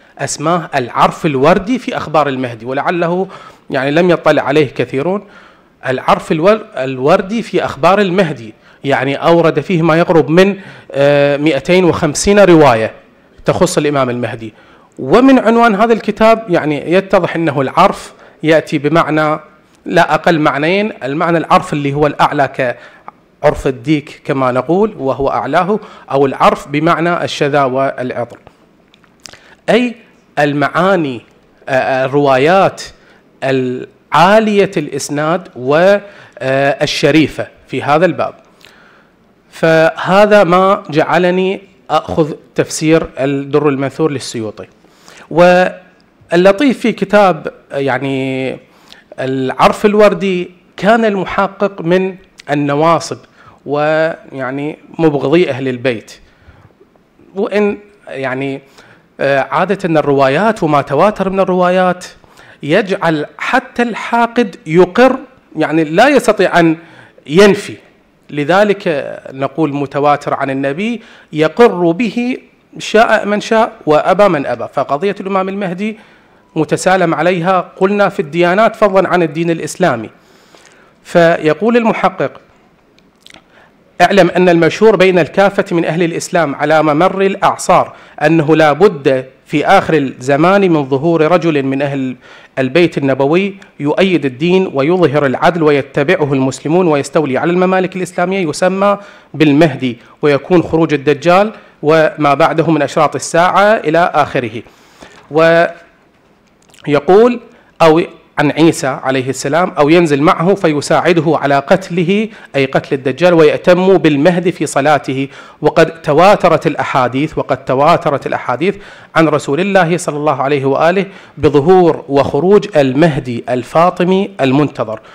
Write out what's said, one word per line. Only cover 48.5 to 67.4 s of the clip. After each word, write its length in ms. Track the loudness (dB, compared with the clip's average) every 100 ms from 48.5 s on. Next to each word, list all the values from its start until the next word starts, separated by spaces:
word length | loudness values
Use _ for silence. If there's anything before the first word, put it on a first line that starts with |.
| -8 -16 _ _ -20 _ -8
العرف 680 | -6 -4 -4 0 0 2 0
الوردي، 640 | 4 4 2 -2 -4 -8 -14 _ -4
كان 280 | 0 2
المحقق 760 | 0 -2 -4 -4 -4 -4 -6 -4
من 340 | -2 0 0 -8 _ -18 -6
النواصب، 680 | -4 -2 0 2 0 -2 -12 -16 _ -20 _ -8
ويعني، 1120 | -4 0 0 -2 -6 -14 -10 -8 -6 -8 -10 -12 -2
مبغضي 520 | 0 0 0 0 0
أهل 180 | -4 -6
البيت، 440 | -4 -4 -6 -10 -20 _ _ _ _ _ _ _ _ _ _ _
وإن، 440 | -8 -4 -2 -2 -4 -12 _ -16
يعني، 520 | -8 -6 -6 -6 -8 -14 -20 -20 _ _ -6
آه، 280 | -2 -2 -2
عادة 500 | -2 -2 -2 -2 0
الروايات 640 | 2 2 2 2 0 -2
وما 200 | 0 0
تواتر 480 | 0 0 0 0 -4
من 100 | -2
الروايات 640 | 0 0 0 2 0 -2 -10 -20 _ -20 -20 -12
يجعل 640 | -2 -2 0 -2 -2 -2 -4 -8
حتى 440 | -4 -4 -4 -4
الحاقد 760 | -4 -6 -4 -2 0 0 -4 -6 0
يقر، 500 | 2 2 4 2 2 -8 _ _ -6
يعني، 280 | -2 -2
لا 240 | 0 2 4
يستطيع 520 | 4 2 0 2 2
أن 160 | 2 0 -8 -20 -20 _ -2
ينفي، 480 | 4